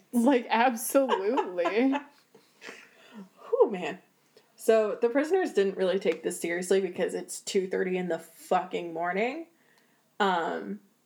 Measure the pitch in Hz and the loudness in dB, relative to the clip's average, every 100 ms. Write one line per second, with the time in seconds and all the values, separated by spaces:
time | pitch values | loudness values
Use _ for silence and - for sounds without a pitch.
0 | _ 240 233 254 240 220 247 226 - 277 | _ 2 4 2 2 2 2 2 0 2
1 | 262 190 196 277 330 254 233 202 262 285 | 2 2 0 0 -2 -2 0 2 2 0
2 | 285 _ _ - _ _ - - - _ | -4 _ _ -20 _ _ -20 -20 -20 _
3 | - 226 190 _ - 539 392 196 160 185 | -20 -20 -20 _ -4 4 4 4 -6 -8
4 | _ _ _ _ _ _ - 220 214 180 | _ _ _ _ _ _ 4 4 4 0
5 | 233 277 311 381 349 - 196 190 185 190 | 0 0 2 0 2 0 0 0 0 0
6 | 190 165 - 180 170 175 185 196 190 180 | 0 -2 -4 -6 -4 -4 0 0 0 -2
7 | 170 180 185 - - 202 185 190 185 185 | -4 -4 -8 -12 -4 -2 -2 -2 -2 -2
8 | 180 165 - - - 185 180 180 170 165 | -2 -6 -8 -20 -2 -2 0 -6 -6 -6
9 | 175 180 233 294 330 _ _ _ _ _ | -4 -2 -2 -4 -12 _ _ _ _ _
10 | _ - 196 180 165 165 202 202 - _ | _ -2 0 2 -2 -4 -8 -12 -14 _